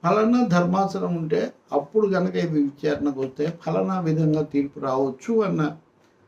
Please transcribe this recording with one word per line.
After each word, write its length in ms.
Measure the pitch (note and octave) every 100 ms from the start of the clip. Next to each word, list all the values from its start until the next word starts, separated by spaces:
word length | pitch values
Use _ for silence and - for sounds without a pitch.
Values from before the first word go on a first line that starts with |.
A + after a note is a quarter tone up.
ఫలానా 440 | E3+ G3+ A3 B3 A3+
ధర్మాసనం 680 | F3 F3 F#3 G3 G3 F3+ E3+
ఉంటే 360 | D#3 E3+ B3 - _
అప్పుడు 360 | C#3+ - A3 G#3
కనుక 260 | F#3 F3+
ఇవి 280 | F3+ E3+ D3+
విచారణకు 580 | C#3 C#3 D3 C#3+ C#3+ C3
వస్తే 380 | C3 - D3+ E3
ఫలానా 380 | - F3 F#3+ F#3+
విధంగా 420 | E3 D#3 D#3 D3+
తీర్పు 380 | D3+ C#3+ C#3 D3+
రావచ్చు 600 | C#3 C3 C#3 C3 - A3+
అన్న, 340 | G3+ E3+ D3+ D#3+ _ _ _ _